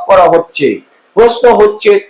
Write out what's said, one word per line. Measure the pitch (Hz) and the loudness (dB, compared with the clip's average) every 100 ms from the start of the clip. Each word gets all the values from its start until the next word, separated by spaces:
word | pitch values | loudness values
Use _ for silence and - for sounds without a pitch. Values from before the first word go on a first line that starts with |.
| - | 0
করা | 190 170 | 2 2
হচ্ছে, | 165 165 - 139 101 - _ _ - | 0 -4 -6 -4 -4 -12 _ _ 0
প্রশ্ন | 233 233 247 | 0 2 0
হচ্ছে | 202 208 208 214 202 - | 2 0 0 -2 -2 0